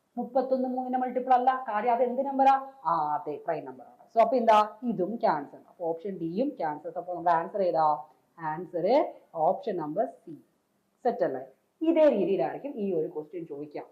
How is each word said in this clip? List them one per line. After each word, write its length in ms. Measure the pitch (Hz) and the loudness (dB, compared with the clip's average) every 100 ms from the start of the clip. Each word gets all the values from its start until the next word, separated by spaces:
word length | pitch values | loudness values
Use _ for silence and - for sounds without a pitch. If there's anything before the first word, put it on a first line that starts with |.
| _ 233 | _ -10
മുപ്പത്തൊന്ന് 520 | 220 269 262 262 254 | -4 -2 0 0 -2
മൂന്നിന്റെ 300 | 247 254 254 | -4 -4 -2
മൾട്ടിപ്പിൾ 340 | 254 254 254 | -2 -2 2
അല്ല. 320 | 247 247 262 - | 4 4 0 -2
കാര്യം 240 | 214 240 | -2 2
അത് 100 | 240 | 2
എന്ത് 180 | 247 247 | 2 0
നമ്പറാ? 500 | 277 269 269 269 - - 160 | -2 2 4 4 2 -6 -2
ആ, 280 | 165 151 | 0 0
അതെ, 260 | 147 156 143 - | -2 -4 -6 -4
പ്രൈം 180 | 156 139 | -6 -6
നമ്പർ 200 | 127 - | -14 -20
ആണ്. 320 | - - 226 | -20 -2 2
So 40 | |
അപ്പൊ 160 | 220 254 | 4 4
എന്താ? 300 | 226 214 214 - | 6 6 4 -2
ഇതും 320 | 247 180 180 233 | -6 -2 -2 0
ക്യാൻസൽ. 420 | 214 156 139 143 - | 0 0 -4 -14 -20
അപ്പൊ 160 | - 165 | -8 -6
ഓപ്ഷൻ 320 | 165 165 185 | -4 -6 -8
ഡിയും 320 | 165 180 277 | -6 -2 -4
ക്യാൻസൽ. 420 | - 160 147 175 170 | -4 -6 -6 -10 -10
അപ്പൊ 160 | 165 | -8
നമ്മുടെ 220 | 175 170 165 | -2 2 2
ആൻസർ 260 | 185 208 | 0 -2
ഏതാ? 420 | 180 160 156 151 - _ _ - | 0 4 2 2 -4 _ _ -10
ആൻസർ 760 | 165 160 165 170 180 277 349 - _ 165 | -8 -6 -6 -2 2 4 2 -4 _ 0
ഓപ്ഷൻ 420 | 160 190 - 185 | 2 2 -2 -4
നമ്പർ 280 | 151 165 254 | -4 -2 -2
സി. 260 | - - 143 _ _ _ _ _ _ | -6 -18 -20 _ _ _ _ _ _
സെറ്റ് 220 | 247 - 160 | -2 0 0
അല്ലേ? 160 | 131 - - _ _ | -2 -10 -18 _ _
ഇതേ 280 | 320 320 311 | 0 6 6
രീതിയിലായിരിക്കും 600 | 220 196 185 156 151 277 262 | 6 2 2 0 -4 -10 -6
ഈ 180 | 202 | -2
ഒരു 140 | 170 156 | -2 -2
ക്വസ്റ്റ്യൻ 380 | 151 156 180 165 | -6 -10 -12 -10
ചോദിക്കാം. 400 | 143 151 151 - | -10 -10 -12 -14